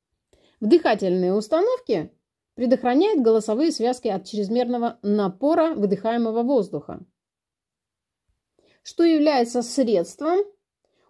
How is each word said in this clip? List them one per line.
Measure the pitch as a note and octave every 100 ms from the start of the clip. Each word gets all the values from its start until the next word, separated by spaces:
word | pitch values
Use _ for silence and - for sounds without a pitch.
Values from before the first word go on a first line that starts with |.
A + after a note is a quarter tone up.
| _ _ _ _ _ -
Вдыхательные | G#3+ D#4+ E4 G#3+ F#3+ F#3 F3+ G3+
установки | G#3+ D#4+ G#4+ B4+ - F#3+ D#3+ _ _ _ _ -
предохраняют | A#3+ B3+ B3 C4 G4+ F4+
голосовые | A3+ A3 G#3+ G#3+ D#4+
связки | - A#3 B3 A3+
от | F#3+ -
чрезмерного | G#3 G3 A#3 A#3+ A#3+ A#3 -
напора | G3+ G#3 F#3+ F#3+ C#4+ E4+ D#4+ C#4
выдыхаемого | G3+ F#3+ A3 A#3 A3+ A3
воздуха, | A#3+ C4+ F#3 D3 - - F3 _ _ _ _ _ _ _ _ _ _ _ _ _ _ _ _ _
что | - -
является | E4+ D#4 D4+ C4+ A#3+ B3
средством | A#3+ - B3 F#3+ F3 - D4 F#4 G4+ _ _ _ _ _ _